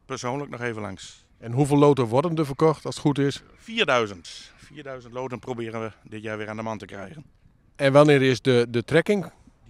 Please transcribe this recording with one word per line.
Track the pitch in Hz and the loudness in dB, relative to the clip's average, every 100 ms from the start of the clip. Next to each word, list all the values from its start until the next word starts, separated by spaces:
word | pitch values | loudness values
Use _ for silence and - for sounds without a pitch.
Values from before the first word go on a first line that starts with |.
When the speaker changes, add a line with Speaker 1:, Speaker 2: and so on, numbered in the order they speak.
| - | -12
Speaker 1:
persoonlijk | 131 123 139 143 | -10 -6 -8 -8
nog | 120 | -8
even | 120 110 | -8 -8
langs. | 104 95 - - _ _ | -10 -12 -18 -20 _ _
Speaker 2:
En | 117 | -8
hoeveel | 120 143 143 | -2 2 4
loten | 147 135 117 | 6 4 2
worden | 123 175 160 | 0 0 -2
er | 139 | -4
verkocht | 139 160 143 - | 2 2 2 -6
als | - | -4
het | |
goed | 151 143 | -2 0
is? | 139 - - _ | -2 -4 -14 _
Speaker 1:
Vierduizend. | - 226 170 123 107 90 - - - _ | -10 -4 2 2 0 -6 -16 -20 -20 _
Vierduizend | - 151 135 131 120 | -20 -20 -16 -16 -14
loten | 123 127 120 | -10 -10 -10
proberen | - 120 113 113 | -8 -8 -8 -8
we | 110 - | -10 -12
dit | - 107 | -18 -14
jaar | 110 107 | -10 -10
weer | 107 | -8
aan | 107 | -8
de | |
man | 110 107 | -8 -10
te | 98 | -12
krijgen. | 101 95 - - _ _ _ _ - | -14 -16 -18 -20 _ _ _ _ -2
Speaker 2:
En | 139 | 4
wanneer | 139 151 143 | 8 8 8
is | 131 127 | 6 2
de, | 135 123 120 | 2 2 2
de | 117 | -2
trekking? | - 151 165 208 160 _ _ _ 113 | 0 0 2 -2 -2 _ _ _ _